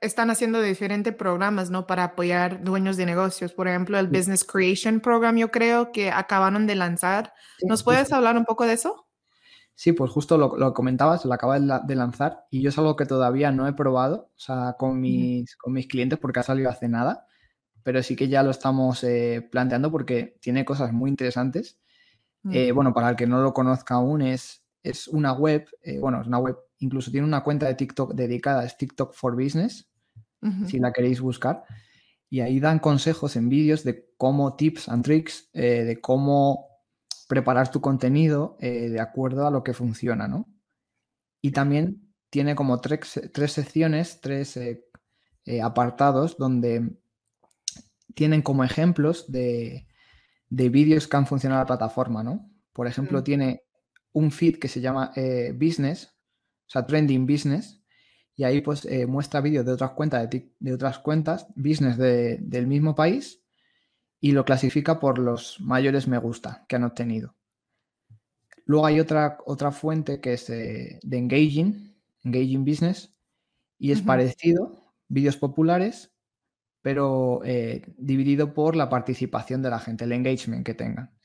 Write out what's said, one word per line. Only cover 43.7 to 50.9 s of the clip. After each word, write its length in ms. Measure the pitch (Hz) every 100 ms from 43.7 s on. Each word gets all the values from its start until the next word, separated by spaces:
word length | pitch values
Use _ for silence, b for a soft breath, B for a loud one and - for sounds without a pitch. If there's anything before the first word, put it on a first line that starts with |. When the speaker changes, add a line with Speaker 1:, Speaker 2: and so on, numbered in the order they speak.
| 156 160 156 170 -
Speaker 2:
tres, 360 | 139 139 139 127
eh, 280 | 120 117 _ _ _ _ _ _
eh, 160 | - 117
apartados 760 | 113 120 123 - 143 131 165 -
donde 580 | 131 123 120 117 117 - _ _ _ _ _ _ - - - _ -
tienen 280 | - 151 156
como 200 | 143 135
ejemplos 680 | 127 - 175 165 147 165 -
de, 560 | 127 123 120 117 127 - b b b b b _
de 180 | 127 127
vídeos 400 | 135 151